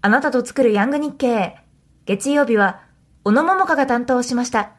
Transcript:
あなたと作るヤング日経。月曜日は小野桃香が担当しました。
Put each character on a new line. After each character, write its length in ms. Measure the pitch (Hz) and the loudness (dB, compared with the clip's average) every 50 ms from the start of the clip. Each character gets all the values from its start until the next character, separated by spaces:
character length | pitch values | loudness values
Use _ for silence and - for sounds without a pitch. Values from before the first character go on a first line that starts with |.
| - | 2
あ 60 | 202 | 2
な 120 | 214 269 | 2 2
た 100 | 285 302 | 2 0
と 140 | 262 254 240 | -2 -2 -4
作 160 | - - - 262 | -4 -2 2 2
る 100 | 233 214 | 2 4
ヤ 140 | 202 202 | 2 0
ン 40 | 247 | 0
グ 80 | 285 294 | 0 -2
日 160 | 302 294 285 | -4 -6 -6
経。 420 | - 269 247 233 220 190 165 - - _ _ _ _ _ _ _ _ _ | -4 -2 0 0 0 -2 -4 -6 -16 _ _ _ _ _ _ _ _ _
月 240 | - 196 196 - 269 | -6 -6 -4 -2 -2
曜 160 | 285 294 285 | 0 0 2
日 100 | 233 233 | 2 2
は 260 | 208 202 190 185 - - _ _ _ _ _ _ _ _ | 2 2 0 -2 -6 -18 _ _ _ _ _ _ _ _
小 80 | 202 202 | 0 2
野 120 | 254 311 | 2 2
桃 220 | 339 381 381 381 | 2 2 0 2
香 100 | 359 330 | 0 2
が 100 | 285 277 | 0 0
担 200 | - 247 240 247 | 0 0 -2 0
当 160 | 247 262 247 247 | 0 0 0 0
し 120 | 247 247 | -2 -4
ま 100 | 240 247 | -4 -4
し 60 | 247 | -2
た。 220 | - 226 202 - - | -2 -4 -4 -4 -10